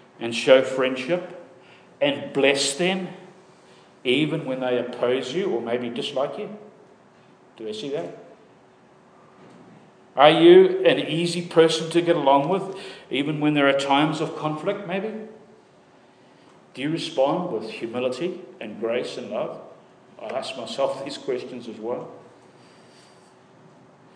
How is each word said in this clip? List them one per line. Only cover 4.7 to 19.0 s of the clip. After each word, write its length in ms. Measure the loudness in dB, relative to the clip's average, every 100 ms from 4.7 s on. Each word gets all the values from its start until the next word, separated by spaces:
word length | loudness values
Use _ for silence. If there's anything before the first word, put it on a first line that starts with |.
| -2
oppose 560 | -4 -4 -2 -2 -2
you 160 | -4 -4
or 120 | -4
maybe 280 | -4 -4 -4
dislike 480 | -8 -6 -4 -4 -6
you? 200 | -12 -14 -20 -20 -20 -20 -20 _ -20 -20 -20 -14
Do 80 | -12
they 80 |
see 160 | -10 -8
that? 280 | -6 -8 -12 -20 -20 -20 -20 _ _ -20 -20 -20 -20 -20 -20 -20 -20 -20 -20 -20 -20 -6 6
Are 140 | 6
you 560 | 8 10 12 10 6 2
an 140 | 2
easy 420 | 0 -2 -2 -4
person 480 | 0 4 4 4 -2
to 100 | 0
get 140 | 2 2
along 320 | 4 4 4
with, 300 | -2 -4 -10 -14 -18 -6
even 300 | -4 -2 -2
when 140 | 0
there 140 | 4 4
are 100 | 4
times 440 | 2 2 2 0
of 160 | -6 -6
conflict, 500 | -6 -4 -4 -4 -4
maybe? 240 | -6 -6 -8 -14 -18 -20 -20 -20 -20 _ -20 -20 _ -20 -20 -20 -20 -18
Do 80 | -8
you 80 | -4
respond 600 | -4 -4 0 0 0 -4
with 180 | -6 -8
humility 720 | -8 -8 -4 -4 -4 -6 -8 -14 -16
and 180 | -14 -8
grace 380 | -4 -4